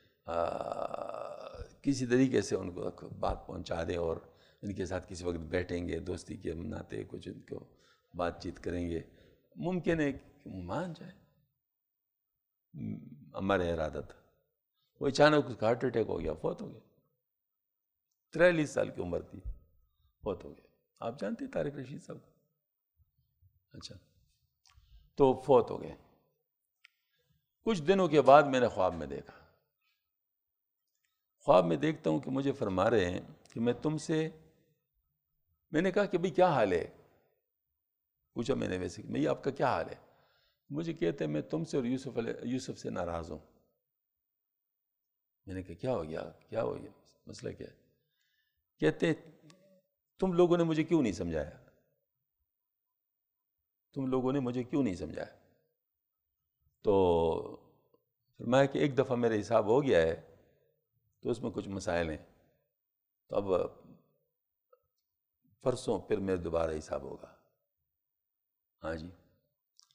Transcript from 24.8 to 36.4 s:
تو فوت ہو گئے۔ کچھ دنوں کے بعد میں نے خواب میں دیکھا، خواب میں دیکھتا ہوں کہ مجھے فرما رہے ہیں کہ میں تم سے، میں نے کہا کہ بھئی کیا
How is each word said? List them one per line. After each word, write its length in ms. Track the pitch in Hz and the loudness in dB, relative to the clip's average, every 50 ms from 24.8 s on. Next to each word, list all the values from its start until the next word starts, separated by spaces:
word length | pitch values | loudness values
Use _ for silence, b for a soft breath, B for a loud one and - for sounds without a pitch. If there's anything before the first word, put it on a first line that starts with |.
| - - - - - _ _ | -20 -20 -20 -20 -20 _ _
تو 280 | - 143 131 127 - - | 4 6 6 6 4 4
فوت 240 | 147 131 120 - - | 6 6 6 6 4
ہو 120 | - - | -2 -8
گئے۔ 140 | 78 78 - - - _ _ _ _ _ _ _ _ _ _ _ _ _ _ _ _ - _ _ _ _ _ _ _ _ _ _ _ _ _ _ - | -8 -12 -14 -16 -20 _ _ _ _ _ _ _ _ _ _ _ _ _ _ _ _ -20 _ _ _ _ _ _ _ _ _ _ _ _ _ _ -2
کچھ 180 | 220 226 165 | -2 0 0
دنوں 260 | 139 160 196 190 185 160 | 2 2 4 4 4 4
کے 140 | 151 147 | 6 6
بعد 200 | 123 127 139 151 | 10 12 12 12
میں 180 | 147 139 131 127 | 10 8 4 4
نے 80 | 123 104 | 2 2
خواب 260 | - 101 92 92 85 | 2 2 0 0 0
میں 120 | 80 73 | -2 -6
دیکھا، 260 | 67 69 69 - - - - - _ _ _ _ _ _ _ _ _ _ _ _ _ _ _ _ _ _ _ _ _ _ _ _ _ _ _ _ _ _ _ _ _ _ _ _ _ _ _ - | -8 -8 -10 -10 -14 -20 -20 -20 _ _ _ _ _ _ _ _ _ _ _ _ _ _ _ _ _ _ _ _ _ _ _ _ _ _ _ _ _ _ _ _ _ _ _ _ _ _ _ 4
خواب 220 | 139 151 185 175 | 6 6 6 6
میں 100 | 170 160 | 6 2
دیکھتا 340 | 139 143 160 156 - - 165 | 2 0 0 -2 0 0 0
ہوں 80 | 156 147 | 0 0
کہ 120 | 131 139 | -2 -2
مجھے 220 | 131 135 139 139 | -2 0 0 0
فرما 380 | 131 - 120 101 92 92 98 113 | -2 -2 -2 0 2 2 4 4
رہے 200 | 120 104 90 87 | 4 4 4 2
ہیں 100 | 90 - - - - - _ - | -2 -4 -8 -12 -20 -20 _ -12
کہ 80 | - 113 | -6 -2
میں 120 | 117 123 | 0 0
تم 260 | 120 - - 156 156 151 | 0 0 -2 -2 -2 -4
سے، 300 | - - 160 156 160 160 - - - - _ _ _ _ _ _ _ _ _ _ _ _ _ _ _ _ _ _ _ _ _ _ _ - | -4 -2 -2 -2 -2 -4 -6 -14 -20 -20 _ _ _ _ _ _ _ _ _ _ _ _ _ _ _ _ _ _ _ _ _ _ _ -2
میں 120 | 160 151 | 0 2
نے 100 | 185 190 | 2 2
کہا 120 | 180 214 202 | 2 2 0
کہ 140 | 196 180 170 | 2 0 -2
بھئی 140 | 175 190 | -2 0
کیا 140 | - 175 | 4 4